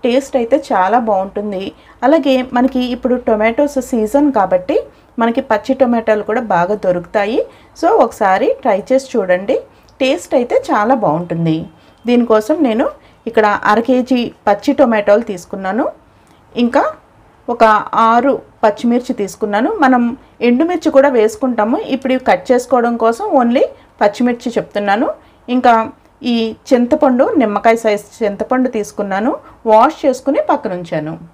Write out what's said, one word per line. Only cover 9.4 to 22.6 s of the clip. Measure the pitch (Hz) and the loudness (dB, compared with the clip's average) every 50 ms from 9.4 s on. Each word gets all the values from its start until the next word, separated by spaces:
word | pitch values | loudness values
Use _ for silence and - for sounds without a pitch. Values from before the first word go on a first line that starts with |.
| 196 214 285 523 - - _ _ _ _ _ _ | 0 -2 -4 -4 -4 -10 _ _ _ _ _ _
టేస్ట్ | 262 262 294 349 - - 339 | -2 -2 -2 -2 -4 -2 -2
అయితే | 262 240 240 415 539 - - | -2 0 0 -2 -2 0 0
చాలా | 294 214 208 233 277 240 202 | -2 0 2 2 0 0 0
బాగుంటుంది. | 165 151 165 175 175 175 165 170 165 160 160 170 - _ - _ - _ _ _ | -2 -2 -2 -4 -6 -4 -2 0 0 -2 -2 -4 -10 _ -20 _ -20 _ _ _
దీనికోసం | 226 240 240 233 233 220 214 214 - 302 349 302 | 0 2 2 4 2 2 0 2 0 0 0 0
నేను | 240 220 220 285 587 605 - _ - _ _ _ 226 | 0 0 -2 -2 -4 -6 -10 _ -20 _ _ _ -2
ఇక్కడ | 226 226 214 208 208 - - - | 0 2 2 2 0 0 0 2
అర | 208 220 226 | 2 2 2
కేజీ | - 254 254 247 - 262 240 233 - - _ _ | 2 0 0 2 0 0 -2 -2 -4 -8 _ _
పచ్చి | 214 202 202 - 294 277 285 | 0 0 0 0 -2 2 2
టొమాటోలు | 277 233 226 214 208 208 202 226 233 220 | 2 2 2 0 2 2 2 2 2 -4
తీసుకున్నాను, | 196 175 - - - 190 190 185 196 233 311 - - - _ _ _ _ _ _ _ _ _ _ - 233 240 | -10 -12 -10 -12 -12 -8 -6 -4 -4 -2 -4 -4 -6 -12 _ _ _ _ _ _ _ _ _ _ -4 -2 -2
ఇంకా | 233 - - 453 622 - - _ _ _ _ _ _ _ _ _ - 233 233 226 220 214 208 - - - 202 226 226 | 2 2 0 0 0 -6 -10 _ _ _ _ _ _ _ _ _ -8 2 4 4 4 4 2 0 -2 0 2 2 4
ఆరు | 233 240 247 277 247 - - - _ _ - | 4 4 2 2 0 -2 -6 -14 _ _ 0
పచ్చిమిర్చి | 214 202 - - 233 233 247 247 - 254 - | 0 0 0 -2 0 0 0 -2 -4 -6 -6
తీసుకున్నాను. | 202 180 - - 226 - - 202 247 359 453 403 285 | -6 -8 -6 -8 -6 -2 -2 -2 0 -2 0 2 2
మనం | 262 254 247 240 233 226 - - _ _ _ 226 240 | 2 4 2 2 -2 -4 -8 -16 _ _ _ 0 2
ఎండుమిర్చి | 240 247 320 339 359 339 - 311 302 | 2 2 0 0 -2 -2 -2 2 4
కూడా | 269 269 285 254 | 4 4 4 4
వేసుకుంటాము, | 233 214 220 226 - 269 254 240 226 208 220 262 403 453 - 269 | 2 2 0 0 -4 -4 -4 -2 -2 0 0 -2 -4 -2 -6 -6
ఇప్పుడు | 269 - 262 262 | -6 -2 -2 -4
ఇవి | 254 254 226 | -2 2 0
కట్ | 190 180 - - | 0 0 2 0
చేసుకోవడం | 247 247 | 0 0